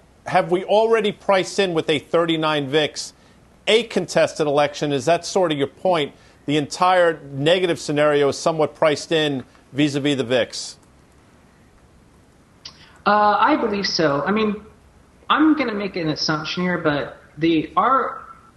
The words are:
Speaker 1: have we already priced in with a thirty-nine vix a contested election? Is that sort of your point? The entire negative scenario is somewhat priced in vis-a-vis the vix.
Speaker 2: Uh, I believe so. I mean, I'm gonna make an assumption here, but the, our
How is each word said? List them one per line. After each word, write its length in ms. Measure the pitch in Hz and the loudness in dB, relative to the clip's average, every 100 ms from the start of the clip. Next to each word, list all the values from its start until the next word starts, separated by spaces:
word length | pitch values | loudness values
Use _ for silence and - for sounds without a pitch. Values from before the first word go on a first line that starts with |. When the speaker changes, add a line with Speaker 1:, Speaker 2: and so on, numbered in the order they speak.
| _ _ - | _ _ -2
Speaker 1:
have 240 | 185 170 | 0 0
we 120 | 180 | -2
already 480 | 185 202 226 226 208 | 0 0 2 0 0
priced 480 | - - 196 170 - | -6 0 0 0 -2
in 140 | 190 | -2
with 160 | 165 151 | -2 -2
a 100 | 151 | -4
thirty-nine 680 | - 170 170 165 156 151 139 | -2 -2 0 -2 -2 -2 -2
vix 440 | 151 151 - - - _ - _ _ - | 0 -2 -4 -14 -16 _ -20 _ _ 0
a 160 | 220 | 0
contested 600 | 233 - 170 170 151 - 151 | 2 -4 -2 0 0 0 0
election? 460 | 143 147 - 151 | 2 0 0 -2
Is 140 | 139 120 | -2 0
that 200 | 170 - | 0 0
sort 260 | 196 180 | -2 0
of 60 | 147 | 0
your 100 | 139 | -4
point? 460 | - 185 175 139 - - _ - | -2 -2 0 -2 -8 -20 _ -2
The 120 | 151 | -2
entire 640 | 143 - 180 185 170 156 | -2 0 2 4 4 0
negative 560 | 143 139 147 185 180 160 | -8 -2 2 2 2 -2
scenario 500 | - 147 151 147 139 | -2 2 4 4 2
is 80 | 123 | 2
somewhat 380 | 175 160 147 - | -2 0 -2 2
priced 360 | 160 143 - | 0 0 -2
in 320 | 165 151 135 - - _ | 0 0 -2 -8 -20 _
vis-a-vis 440 | 127 151 139 139 135 | -2 0 0 -2 -2
the 60 | |
vix. 540 | 117 127 101 - - - _ _ _ _ _ _ _ _ _ _ _ _ _ _ _ _ _ _ - - - - | 0 0 0 -6 -12 -16 _ _ _ _ _ _ _ _ _ _ _ _ _ _ _ _ _ _ -20 -20 -20 -6
Speaker 2:
Uh, 320 | - 208 208 208 | 0 2 2 2
I 160 | 233 302 | 2 2
believe 320 | 233 202 190 | 0 -2 -4
so. 360 | - 156 139 | 0 0 0
I 60 | 180 | -2
mean, 260 | 208 214 208 - - _ _ _ _ - | 0 -2 -4 -12 -20 _ _ _ _ -4
I'm 280 | 240 311 294 | 2 4 4
gonna 180 | 247 | 0
make 220 | 208 202 190 | -2 -6 -4
an 140 | 160 | -4
assumption 520 | 143 156 156 156 - | -2 -2 -2 -4 -4
here, 160 | 180 175 | -2 0
but 400 | 160 147 120 - - - | 0 -2 -4 -12 -20 -2
the, 320 | 165 160 147 175 | 0 2 0 0
our 460 | 214 262 - - - - - | 2 2 0 -8 -16 -20 -20